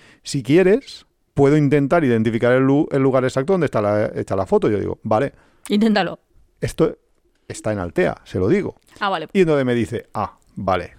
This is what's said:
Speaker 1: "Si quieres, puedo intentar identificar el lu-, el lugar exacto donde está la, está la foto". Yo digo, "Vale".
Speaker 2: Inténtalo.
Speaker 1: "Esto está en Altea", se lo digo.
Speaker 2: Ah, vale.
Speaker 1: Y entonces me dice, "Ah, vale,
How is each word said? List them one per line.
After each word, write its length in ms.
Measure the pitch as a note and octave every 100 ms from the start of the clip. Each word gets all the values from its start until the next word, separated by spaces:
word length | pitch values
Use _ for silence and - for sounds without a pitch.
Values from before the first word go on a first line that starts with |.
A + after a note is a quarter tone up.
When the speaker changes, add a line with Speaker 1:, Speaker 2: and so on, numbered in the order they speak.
| - _
Speaker 1:
"Si 180 | - C#3+
quieres, 600 | A#2+ D#3+ F#3 A#3+ - - _ _ _
puedo 240 | - C#3 D#3
intentar 460 | C#3+ D3 C#3 F3
identificar 500 | C#3+ A2+ A2 A2+ A#2+
el 100 | B2+
lu-, 240 | C3+ C#3+ D#3
el 100 | C#3+
lugar 220 | C3+ C3 B2+
exacto 280 | C3 C#3
donde 120 | F#3+ C#3+
está 160 | A#2
la, 240 | G#2 G#2 A2
está 280 | - G#2+ G2
la 100 | F#2+
foto". 240 | G#3 F#3
Yo 100 | G#2
digo, 200 | F#2 F2+
"Vale". 300 | A2 G#2+ C3+ - _ _ -
Speaker 2:
Inténtalo. 500 | G#3 A3+ G#3 E3+ E3+ _ _ _ -
Speaker 1:
"Esto 360 | A#2 - E3 - _ _ _ _ -
está 240 | - A2+
en 60 | G#2
Altea", 420 | F2 - F#3 -
se 160 | - G2
lo 80 | F#2+
digo. 280 | G3 C3 - _ -
Speaker 2:
Ah, 100 | G#3
vale. 180 | F3+ D#3
Speaker 1:
Y 80 | G3
entonces 240 | E3 C#3+ B2+
me 80 |
dice, 340 | A#2+ A2 A2+ -
"Ah, 240 | A2 G2 - _ -
vale, 360 | F#2+ F#2 D#2